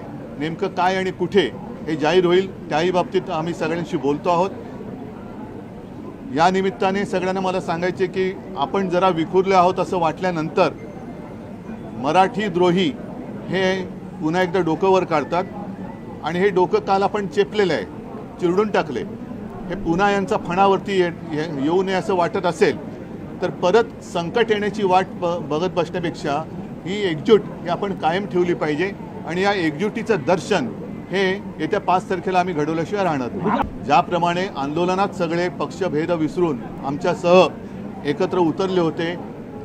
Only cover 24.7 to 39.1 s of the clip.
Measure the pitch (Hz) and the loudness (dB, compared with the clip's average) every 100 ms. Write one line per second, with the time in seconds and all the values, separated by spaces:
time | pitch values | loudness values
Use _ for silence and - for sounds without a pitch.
24.7 | 214 196 185 190 - 175 170 151 151 180 | 0 4 4 2 -2 -2 -2 -2 -2 0
25.7 | 175 165 180 170 - 160 143 160 - - | 0 -2 -2 -4 -4 -2 -4 -4 -10 -10
26.7 | - 165 208 196 156 135 208 - - 170 | -10 -6 -2 -2 0 6 6 4 -8 -6
27.7 | 170 202 180 160 180 202 180 180 170 160 | -4 -4 -2 0 0 0 0 0 0 0
28.7 | 151 190 196 - - - 175 202 202 165 | 0 -2 -4 -12 -10 -6 0 0 2 0
29.7 | 147 202 226 220 196 139 180 - 185 120 | 0 -2 -2 0 0 2 0 2 0 0
30.7 | - - - - 180 190 202 196 165 156 | -6 -10 -10 -4 0 0 0 -6 -6 -2
31.7 | 202 180 185 - 185 190 185 180 156 151 | 0 2 0 0 -4 0 2 2 0 0
32.7 | 160 165 202 185 143 120 - 202 240 - | 0 -2 0 0 0 -2 -2 0 0 -2
33.7 | - - 151 180 170 175 175 190 135 139 | -4 2 2 4 0 0 0 -2 -4 -4
34.7 | 151 180 185 196 196 170 170 175 170 143 | 0 2 2 0 -2 -2 0 -2 -2 -6
35.7 | - 180 147 165 175 156 180 175 123 107 | -2 -2 0 0 0 0 0 0 0 -6
36.7 | - 135 143 180 156 170 180 160 - - | -8 -6 -2 -2 2 6 8 8 2 -12
37.7 | - - - 143 147 185 185 165 147 190 | -12 -12 -6 -4 0 0 2 2 2 0
38.7 | 185 165 160 170 | 2 2 0 -4